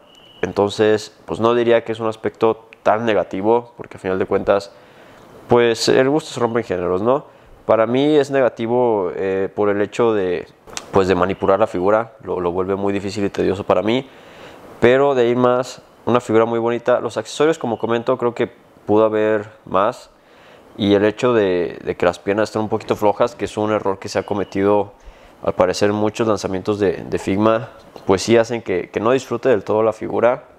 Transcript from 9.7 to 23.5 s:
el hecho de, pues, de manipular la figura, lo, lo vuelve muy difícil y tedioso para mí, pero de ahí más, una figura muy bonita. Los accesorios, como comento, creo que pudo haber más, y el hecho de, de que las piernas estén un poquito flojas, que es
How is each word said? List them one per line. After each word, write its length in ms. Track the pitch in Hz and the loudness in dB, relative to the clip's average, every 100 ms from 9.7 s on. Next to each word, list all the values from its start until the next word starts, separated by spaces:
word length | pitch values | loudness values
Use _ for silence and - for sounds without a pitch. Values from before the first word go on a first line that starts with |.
el 120 | 101 | 0
hecho 320 | 101 - 120 | -2 0 0
de, 320 | 107 92 85 - _ - - - | 2 -2 -4 -8 _ -18 -16 -2
pues, 160 | 98 92 | 2 4
de 80 | 92 | 2
manipular 420 | 92 95 95 98 | 2 0 2 2
la 80 | 110 | 2
figura, 460 | 90 92 107 117 - | 0 2 2 0 -12
lo, 160 | 90 90 | -8 -4
lo 140 | 87 | -4
vuelve 240 | 92 92 98 | -2 -4 -2
muy 160 | 101 | -2
difícil 320 | 101 98 104 | -4 -6 -4
y 40 | 101 | -4
tedioso 360 | - 90 92 | -2 -2 -2
para 180 | 104 92 | 0 0
mí, 260 | 101 123 135 - - - - - - - | 2 -2 -4 -16 -20 -20 -20 -20 -20 2
pero 380 | 117 131 143 131 | 4 6 4 2
de 60 | |
ahí 120 | 117 | 2
más, 480 | 120 123 123 131 - _ _ | 2 2 2 -2 -10 _ _
una 160 | - 120 | -2 0
figura 240 | - 110 | 2 2
muy 160 | 117 117 | 2 0
bonita. 400 | 117 120 - 120 | -2 -2 0 0
Los 160 | 113 110 | 0 -8
accesorios, 420 | 110 - 151 160 | -8 0 0 0
como 180 | 123 110 | -4 -4
comento, 420 | 110 117 117 127 | -2 -2 -2 -2
creo 180 | 120 113 | -2 -2
que 160 | 113 - _ _ - | -4 -6 _ _ 0
pudo 180 | 104 | 2
haber 440 | 110 107 110 107 104 - | 4 2 0 0 -4 -16
más, 460 | - 92 104 127 - _ _ - - - - - | -4 0 0 -2 -14 _ _ -20 -20 -20 -20 -4
y 180 | 101 | 2
el 100 | 101 | 4
hecho 280 | 104 104 123 | 4 0 0
de, 480 | 117 98 90 82 - | 2 2 0 -4 -6
de 140 | - 90 | -8 -2
que 100 | 90 | -2
las 140 | 87 | -2
piernas 300 | - 101 104 | -4 -2 -2
estén 120 | 110 | -4
un 60 | 107 | -4
poquito 260 | 110 - | -6 -4
flojas, 400 | 107 104 - 120 | -2 0 0 -2
que 120 | - | -2
es 100 | 101 | -8